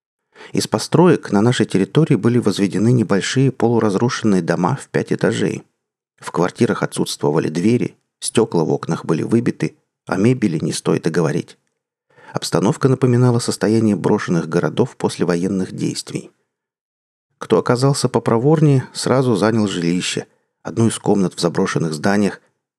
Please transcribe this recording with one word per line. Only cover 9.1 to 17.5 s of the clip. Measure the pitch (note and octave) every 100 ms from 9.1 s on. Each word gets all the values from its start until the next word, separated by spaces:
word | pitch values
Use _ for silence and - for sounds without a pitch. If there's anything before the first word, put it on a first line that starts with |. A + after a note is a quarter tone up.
| D#2+
выбиты, | - A#2 A#2 - D3 _ _ _ -
о | F2
мебели | A2+ B2+ G#2 D#2
не | E2
стоит | - - D#2+ F2
и |
говорить. | E2 D#2 D#2+ - - _ _ _ _ _ _ -
Обстановка | - - - F#3+ - C3+
напоминала | B2+ B2+ A#2+ B2 A#2
состояние | - - G2+ A2+ A2 F#2
брошенных | F2 G2+ - E2+ D#2+
городов | E2+ D#2 E2+ - -
после | G#2 - F2
военных | F2 F#2 F#2+ F#2
действий. | F2 E2+ - - - - _ _ _ _ _ _ _ _ _ _ -
Кто | -